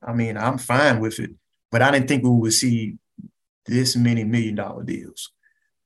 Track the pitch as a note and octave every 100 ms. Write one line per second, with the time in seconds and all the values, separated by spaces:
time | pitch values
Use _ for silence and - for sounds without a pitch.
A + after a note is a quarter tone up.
0 | - A#2 A2+ G#2 A2+ C#3 - B2+ D3 A2+
1 | A2 - A2+ - _ _ _ A#2 C3+ C#3+
2 | B2+ C#3 B2 A#2+ A2 - B2+ A#2 G#2+ -
3 | _ - - _ _ _ - A#2+ B2+ B2
4 | A#2+ A#2 G#2+ A#2 A2 G#2 G2 - B2+ -
5 | - - - _ _ _ _ _